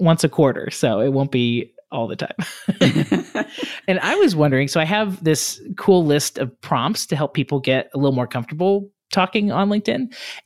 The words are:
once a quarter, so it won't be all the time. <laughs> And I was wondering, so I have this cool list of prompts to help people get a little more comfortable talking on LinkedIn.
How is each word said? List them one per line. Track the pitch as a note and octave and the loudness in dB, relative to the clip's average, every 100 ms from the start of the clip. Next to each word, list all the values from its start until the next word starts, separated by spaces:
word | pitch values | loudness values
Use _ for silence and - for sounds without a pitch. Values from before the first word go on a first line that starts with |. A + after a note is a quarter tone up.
once | E3 E3 | 2 4
a | D3 | 2
quarter, | - C#3 - - | 4 2 2 -6
so | - C3 G#2 | -2 0 2
it | B2+ | 2
won't | C3+ C#3 | 0 0
be | B2+ A#2+ A#2+ - _ - | 0 0 0 -4 _ -10
all | B2+ A#2 | -8 -6
the | - | -6
time. | - - - - - - | -8 -8 -10 -8 -4 2
<laughs> | - - - - - G#3+ - - - - - | 2 2 0 -2 -2 -8 -8 -8 -10 -6 -2
And | F#3 | -2
I | E3+ F#4 | 0 4
was | E4+ | 4
wondering, | D#3+ D3 C3 C#3 | 4 4 2 2
so | E3+ | 0
I | |
have | D#3+ G#3 G#3+ F#3 | 2 0 -2 -2
this | D#3+ D3+ - - - F#3+ | 0 0 -2 -8 -12 -4
cool | - F#3 | 4 4
list | D#3 C#3+ - - | 4 2 0 -4
of | B2 - | -8 -6
prompts | - C3+ B2+ A3 - | -4 -2 -2 -4 -4
to | D3 | -4
help | D3+ | -2
people | - B2+ C#3+ | -4 -2 -2
get | C3 C3 - | 0 0 -2
a | C#3 | 0
little | C#3 | 0
more | B2+ A#2+ | 0 -2
comfortable | B2 A#2 D3+ F#3 G3+ G3+ _ - | -6 -6 -2 0 0 -4 _ -4
talking | G3 F#3+ A3 G3+ | -2 0 0 0
on | D3+ G3+ | 0 0
LinkedIn. | G#3 A3+ C4 B3+ - - - | 0 -2 -4 -4 -10 -16 -8